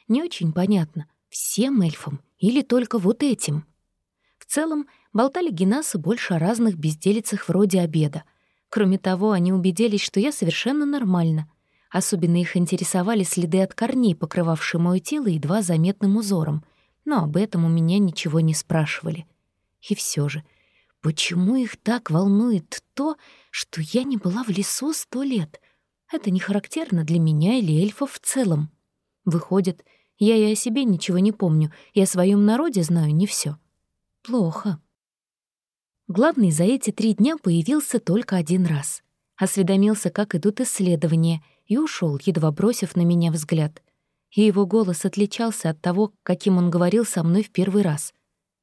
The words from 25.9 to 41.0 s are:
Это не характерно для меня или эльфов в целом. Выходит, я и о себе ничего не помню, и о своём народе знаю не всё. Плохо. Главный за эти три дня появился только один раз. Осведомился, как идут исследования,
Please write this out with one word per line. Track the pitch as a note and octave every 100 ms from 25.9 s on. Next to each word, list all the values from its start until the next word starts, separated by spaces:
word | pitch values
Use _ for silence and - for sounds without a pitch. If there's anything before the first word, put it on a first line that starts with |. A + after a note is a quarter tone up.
| _ _
Это | D#4+ A3
не | F#3
характерно | - G3+ - - - F3
для | D#3 E3+
меня | D#3+ D3+ E3+ B3+
или | F#3 D#3
эльфов | G3+ - C#4
в | -
целом. | - C4 G#3+ D3+ D3+ - _ _ _ _ -
Выходит, | E3 - F#3 F#3 F3 _ _ _ _
я | G3+ A3+
и | G#3+
о | G#3+
себе | B3 A3+
ничего | B3+ F3 - F3+
не | G3+
помню, | G#3 F3+ D#3 D#3 - -
и | -
о | F#3+
своём | F3+ F#3 G3+ G#3
народе | A#3 E4 G#3+
знаю | D#3+ E3+ D3+
не | D3+ G3+
всё. | - - D3 _ _ _ _ _ _
Плохо. | - B3 E3+ - G#3 D3+ - _ _ _ _ _ _ _ _ _ _ _ -
Главный | F3+ D4 D#4+ F#3+
за | D3+
эти | F3+ C4+ -
три | - A3
дня | G#3 A#3+ D#4+
появился | F#3+ E3+ D#3+ D4+ - A#3+
только | - F#3+ - F#3+
один | D#3 F#3 F3
раз. | D3 - - - _ _ -
Осведомился, | F#3 G3 F3+ G3 G#3 G#3+ F3
как | - G#3 E3+
идут | G3+ G#3
исследования, | B3+ - F3+ E3